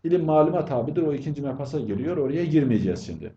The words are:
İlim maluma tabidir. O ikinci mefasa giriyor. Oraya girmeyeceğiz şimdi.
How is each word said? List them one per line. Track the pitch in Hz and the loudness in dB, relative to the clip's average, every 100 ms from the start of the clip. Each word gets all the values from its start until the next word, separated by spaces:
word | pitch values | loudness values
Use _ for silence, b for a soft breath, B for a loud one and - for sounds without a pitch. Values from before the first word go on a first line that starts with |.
İlim | 165 175 | 2 0
maluma | 160 151 151 170 | 4 4 4 2
tabidir. | 151 127 117 165 | -2 -2 0 0
O | 156 | 0
ikinci | 139 151 143 | -2 -4 -4
mefasa | 139 131 135 151 | -6 -6 -6 -4
giriyor. | 107 98 143 175 | -4 -2 -2 -2
Oraya | 135 156 | -2 0
girmeyeceğiz | 170 151 135 107 92 85 - | 2 4 4 2 2 -2 -6
şimdi. | 80 85 | -10 -12